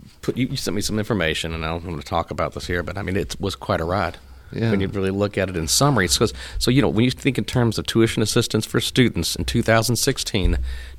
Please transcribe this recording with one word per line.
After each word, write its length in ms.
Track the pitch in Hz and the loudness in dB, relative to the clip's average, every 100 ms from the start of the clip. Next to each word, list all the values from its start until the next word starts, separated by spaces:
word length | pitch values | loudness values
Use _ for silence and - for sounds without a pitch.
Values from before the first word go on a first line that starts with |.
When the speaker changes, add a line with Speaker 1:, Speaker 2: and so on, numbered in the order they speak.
| - - | -20 -8
Speaker 1:
put, 140 | - - | -4 -2
you, 100 | 127 | -2
you 100 | 131 | -2
sent 180 | - 95 | -2 -2
me 60 | |
some 180 | 101 107 | -2 -2
information, 540 | 104 107 80 78 82 | 0 0 2 0 -4
and 100 | 82 80 | -4 -4
I 40 | |
don't 160 | 85 87 | -4 -6
want 160 | 78 | -8
to 40 | - | -2
talk 240 | 90 - | -2 -2
about 220 | 78 78 | -2 -4
this 140 | - - | -4 -4
here, 160 | 87 | -4
but 140 | 85 85 | -4 -6
I 40 | |
mean, 140 | 90 95 | -4 -2
it 240 | 76 - | -4 -4
was 160 | 98 - | -6 -4
quite 240 | - 87 | -2 -2
a 60 | 80 | 0
ride. 320 | 95 85 - - - - | -2 -2 -6 -18 -20 -10
Speaker 2:
Yeah. 160 | 98 113 | -2 0
Speaker 1:
When 120 | 98 | 0
you 60 | 95 | 0
really 220 | 101 95 | -2 -2
look 260 | 98 101 101 | 0 0 0
at 120 | 92 | -2
it 80 | 90 | -2
in 100 | 80 | 0
summary, 380 | - 143 123 90 | 2 4 4 4
it's 100 | - | 4
'cause, 120 | 113 - - - | 2 0 -8 -2
so, 100 | - | 2
you 100 | 131 | 4
know, 80 | 101 | 4
when 160 | 90 | 4
you 60 | 127 | 2
think 300 | - 143 123 | 2 -2 -2
in 40 | |
terms 360 | 101 127 117 - | 0 2 2 0
of 80 | - | 0
tuition 340 | 113 113 - | 4 4 2
assistance 460 | 107 120 - 110 - | 2 2 2 0 0
for 120 | 120 | -2
students 560 | - - 117 87 82 - | 0 4 4 2 -2 -2
in 100 | 85 | -2
two 180 | 120 | 0
thousand 320 | 113 113 110 117 | 4 4 4 0
sixteen, 640 | - 131 - 101 87 87 - - - | 0 -2 -2 2 2 2 -2 -6 -10